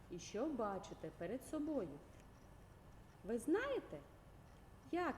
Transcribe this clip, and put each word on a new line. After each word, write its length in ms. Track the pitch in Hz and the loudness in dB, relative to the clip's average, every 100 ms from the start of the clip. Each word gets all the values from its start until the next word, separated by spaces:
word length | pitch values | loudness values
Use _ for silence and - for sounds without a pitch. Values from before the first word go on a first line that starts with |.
| - | -6
і 100 | 175 | -6
що 260 | - 202 311 | 0 2 4
бачите 680 | 254 208 190 - - 160 - | 4 2 2 -2 -6 -6 -2
перед 280 | 175 262 - | 0 0 0
собою? 540 | 311 302 277 143 143 - - - - - - - - - - - - | 2 4 4 2 -2 -10 -14 -14 -14 -16 -16 -14 -16 -14 -14 -14 -8
Ви 140 | 180 233 | 0 2
знаєте, 600 | 262 403 554 508 - 147 - - - - - - - - - | 6 6 8 4 2 -8 -10 -16 -16 -16 -16 -16 -16 -14 0
як 240 | 330 330 | 4 4